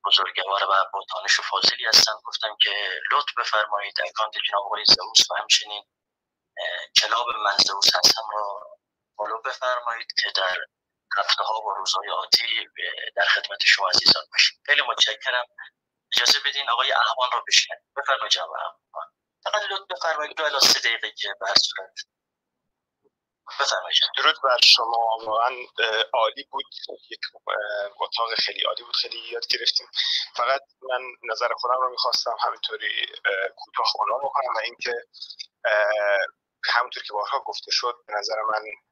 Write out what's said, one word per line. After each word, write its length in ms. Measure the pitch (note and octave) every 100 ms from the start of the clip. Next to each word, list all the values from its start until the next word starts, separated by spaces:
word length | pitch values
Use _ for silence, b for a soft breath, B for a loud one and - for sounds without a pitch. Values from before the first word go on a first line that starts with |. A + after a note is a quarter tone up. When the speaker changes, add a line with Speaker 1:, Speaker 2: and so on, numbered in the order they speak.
| G2
Speaker 1:
بزرگوار 580 | G2 F#2+ F#2+ F#2+ G2+
و 260 | G2 G2 F#2+
با 120 | G2 -
دانش 240 | - - -
و 40 |
فاضلی 420 | - G2 F#2+ -
هستن. 280 | A2+ A2 A2 G#2+
گفتم 320 | A2+ - A2 G#2+
که 360 | G#2+ G2+ G2+ F#2 -
لطف 260 | C3+ - A#2+
بفرمایید 560 | A#2 G#2+ G#2+ G2+ G2+ - -
اکانت 240 | - G#2+ - -
جناب 160 | G2+ G2+
آقای 180 | G#2+
زئوس 460 | G#2 F#2+ G2 - -
و 40 |
همچنین، 500 | F2 G#2+ - - G#2 - _ _ _ _ _ _ -
اه، 280 | E2+ F2 - -
کلاب 300 | G#2+ A2+ A#2+
من 280 | A2 G#2 G2+
زئوس 400 | - G2+ G2 -
هستم 260 | G#2 - G#2+
رو 300 | G#2 G#2 G2+ - - _ _ _ -
فالو 260 | G#2 A2
بفرمایید 680 | C3+ B2 B2+ B2 B2 A#2 A2 -
که 80 | G#2 -
در 200 | F#2+ F2+ - _ _ _ _ G#2
هفته‌ها 440 | G2 - G#2+ A2
و 140 | G#2+
روزهای 360 | G2 F#2+ F#2+ G2+
آتی، 580 | F2+ F#2+ - A#2 A2+ G#2+ -
اه، 320 | F2 - - -
در 80 |
خدمت 380 | G2+ G#2 - G2+
شما 240 | - - F#2+
عزیزان 360 | F2+ - - -
باشیم. 300 | - - - -
خیلی 160 | D3
متشکرم. 640 | C3 A2+ A2 G#2+ C3 B2 B2 - B _ _ _ _
اجازه 240 | - A#2+ C#3+ C#3
بدین 240 | C#3+ C3+
آقای 220 | A#2+ C3+
احوان 380 | C3 B2 C3 B2
رو 120 | A#2+ -
بشنویم. 440 | - - - _ -
بفرمایید 360 | C#3 B2+ A2+
جناب 180 | - E3
احوان. 560 | - - - _ - - _ _ _
فقط 180 | - G#3+ G#3
لطف 160 | G3 -
بفرمایید 460 | F3+ E3+ D#3 D3+ -
دو 80 |
الی 160 | D3+ C#3+
سه 200 | - -
دقیقه 300 | A#2+ A2+ G#2+
که 180 | - G2+ G2
به 80 | G2
هر 60 |
صورت. 400 | G2 - - F#2+ - - _ _ _ _ _ _ _ _ _ _ _ _ _ - -
بفرمایید 360 | C3+ G2+ F2+ -
جناب. 160 | - -
Speaker 2:
درود 260 | C#3 D#3+
بر 160 | C#3 B2
شما. 580 | - - A#2 A#2 A2+ A2+ A2+
واقعاً، 240 | A2 A#2+ B2+ B2 -
اه، 260 | A2+ A2 A2
عالی 320 | B2+ A2 C3+ -
بود. 140 | - - - - - -
یک، 100 | A2+ - - -
اه، 60 | G2 G#2 G#2 G2+ -
اتاق 340 | - A#2+ A#2
خیلی 280 | A2+ - G2+
عالی 200 | - -
بود. 140 | A#2+ -
خیلی 220 | A#2+ A#2
یاد 280 | A2+ A#2 -
گرفتیم. 360 | B2 A#2 - - B B B B -
فقط 260 | A#2+ C#3 _ _
من 180 | C3 B2+ B2+ B2 A#2
نظر 180 | A2+ A#2+
خودم 260 | A2+ A#2+ B2+
رو 100 | B2+
می‌خواستم 460 | A#2+ - A#2+ - A2
همینطوری، 640 | A#2 A#2 - A2 G#2+ A2+ - -
اه، 240 | A2+ F#2+ F#2+
کوتاه 440 | - - - A2+ -
عنوان 200 | G#2 B2
بکنم 300 | C#3 C#3+ B2+ A2+
و 20 |
اینکه، 360 | A2+ A#2+ B2 A#2+ - B B B B _
اه، 600 | A#2+ G#2+ G#2 G#2+ G#2 G2+ F#2 _ _ _
همونطور 380 | - A#2+ B2 B2
که 100 | -
بارها 280 | G#2 G2+ C3+
گفته 300 | - G#2 -
شد، 240 | - B2 A#2 -
به 80 |
نظر 220 | G#2 G#2 A2
من 200 | A2 A2 G#2+ G2+ _